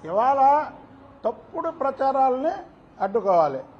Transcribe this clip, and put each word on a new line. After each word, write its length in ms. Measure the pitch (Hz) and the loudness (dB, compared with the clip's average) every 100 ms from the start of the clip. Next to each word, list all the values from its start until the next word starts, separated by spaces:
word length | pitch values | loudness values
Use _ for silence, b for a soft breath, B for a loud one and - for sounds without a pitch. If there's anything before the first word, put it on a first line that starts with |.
| 160 | -4
ఇవాళ 300 | 190 247 277 269 294 302 - - - - - | 0 0 4 4 4 0 -12 -20 -20 -20 -8
తప్పుడు 460 | 214 - - 330 330 320 | -8 -8 -12 -8 -8 -4
ప్రచారాలని 720 | 269 269 269 269 262 254 302 392 349 - - - | -6 -2 -2 2 0 0 -4 -6 -14 -20 -20 -8
అడ్డుకోవాలి. 560 | 196 214 196 175 151 135 - | -4 -2 2 2 2 -2 -12